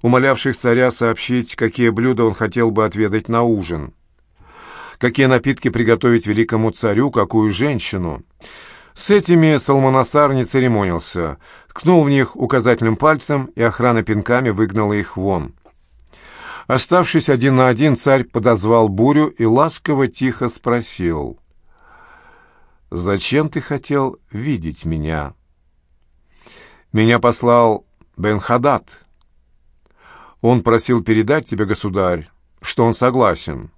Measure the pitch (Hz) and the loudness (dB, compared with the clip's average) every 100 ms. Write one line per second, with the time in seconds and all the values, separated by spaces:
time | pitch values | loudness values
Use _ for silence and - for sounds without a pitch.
0 | 120 127 135 131 135 117 123 120 127 117 | 2 2 2 0 -2 -2 0 2 2 0
1 | 117 110 - 123 117 - 113 - 120 110 | -4 -4 -4 -4 -4 -4 -4 0 0 2
2 | 123 117 113 95 110 120 117 107 107 101 | -2 2 0 0 -4 0 0 0 -2 0
3 | 107 107 107 113 120 110 82 82 67 _ | -2 -2 -2 0 0 0 -4 -8 -10 _
4 | _ _ _ _ - - - - - - | _ _ _ _ -20 -20 -20 -20 -20 -4
5 | 123 120 135 127 139 131 - 113 113 113 | -4 2 2 2 0 -2 -2 0 2 2
6 | 123 117 107 104 113 110 110 - 113 101 | 4 2 2 0 0 0 -2 -2 -2 0
7 | 139 120 98 110 107 92 143 123 - 98 | 0 0 0 0 0 0 -2 -2 -6 -6
8 | 87 73 - _ - - - - - - | -6 -8 -16 _ -20 -20 -20 -20 -20 -10
9 | - 202 175 170 160 147 - 139 135 131 | 2 2 4 4 6 2 2 2 4 2
10 | 127 147 147 131 120 135 127 110 95 82 | 2 2 2 0 0 0 2 0 0 -4
11 | - 90 80 71 _ - _ - 156 180 | -6 -6 -6 -8 _ -20 _ -4 2 4
12 | 143 139 127 - 123 131 113 117 113 110 | 4 2 0 -4 -2 0 2 2 0 2
13 | 151 156 - 143 127 - 117 - 123 113 | 2 0 -2 -4 -4 -2 -2 0 0 0
14 | 107 104 98 123 127 98 107 101 107 104 | 0 -4 0 0 0 0 -2 0 -2 -2
15 | 98 - 95 92 64 - _ _ _ _ | -6 -6 -2 -2 -6 -14 _ _ _ _
16 | _ - - - - - - 127 - 175 | _ -20 -20 -20 -18 -18 -2 -2 2 0
17 | 170 165 143 131 135 131 127 117 151 123 | 2 0 2 0 2 4 4 4 2 2
18 | 143 135 120 - 104 110 104 117 110 95 | 2 2 0 0 2 2 2 4 4 2
19 | 123 147 151 - 113 117 160 - - 139 | 2 4 0 0 0 2 0 -2 -4 -2
20 | 131 - 131 117 123 - - 120 113 - | -2 -2 -4 -2 -6 -6 -4 -4 -4 -6
21 | 87 80 65 - _ _ _ _ _ - | -4 -4 -8 -12 _ _ _ _ _ -20
22 | - - _ _ _ _ _ _ _ 85 | -20 -20 _ _ _ _ _ _ _ -6
23 | 90 98 - 135 156 160 - 143 - 143 | -4 -4 -2 -2 -2 -6 -8 -10 -4 -2
24 | 135 - _ 104 135 120 80 73 82 80 | -2 -6 _ -10 -6 -4 -6 -8 -8 -6
25 | 76 80 71 - _ _ _ _ _ _ | -4 -6 -8 -14 _ _ _ _ _ _
26 | _ _ _ _ - - - _ _ 107 | _ _ _ _ -20 -20 -20 _ _ 0
27 | 113 117 120 113 120 120 117 107 _ _ | 2 4 2 0 2 4 4 0 _ _
28 | _ - 98 107 - 120 135 127 - - | _ -6 -2 -2 -2 0 0 -2 -4 -20
29 | _ _ _ _ _ _ _ _ _ _ | _ _ _ _ _ _ _ _ _ _
30 | - - - _ 113 123 117 113 - 120 | -20 -20 -20 _ 0 2 2 0 2 -2
31 | 113 110 107 151 - 104 101 101 107 95 | 2 0 2 -2 -2 -6 -4 -4 -4 -2
32 | 92 87 76 _ _ _ - - 117 113 | -2 -2 -6 _ _ _ -10 0 0 2
33 | 123 127 107 82 - 67 - | 0 2 0 0 -6 -10 -14